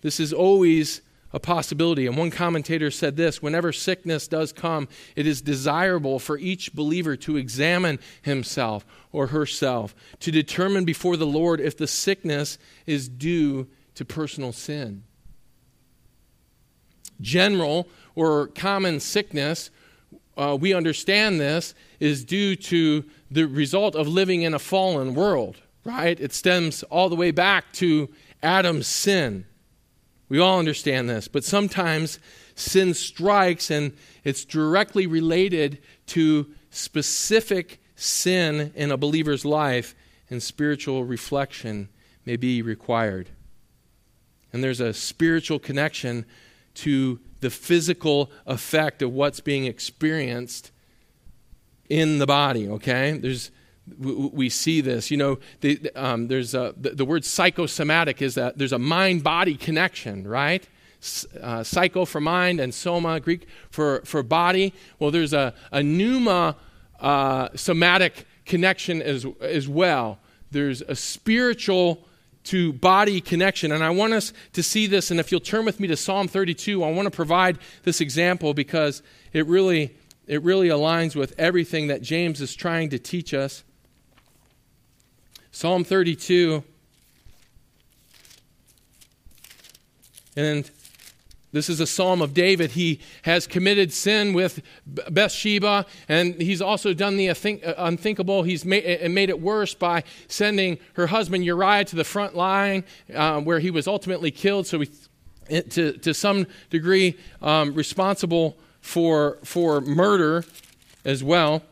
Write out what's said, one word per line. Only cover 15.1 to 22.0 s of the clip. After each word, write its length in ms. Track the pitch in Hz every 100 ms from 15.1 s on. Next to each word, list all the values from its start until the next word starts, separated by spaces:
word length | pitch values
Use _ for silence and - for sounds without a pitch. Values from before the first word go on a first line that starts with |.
| _ - - - _ _ _ _ _ _ _ _ _ _ _ _ _ _ _ - _
General 680 | 101 160 196 196 156 160 175 - - -
or 320 | 160 151 143
common 520 | - 190 196 190 151
sickness, 720 | - 208 208 151 143 165 - _ _ _ _ - _ -
uh, 220 | 143 139
we 140 | 180
understand 680 | 185 165 147 - 202 214 175
this, 340 | 143 160 165 - -
is 240 | _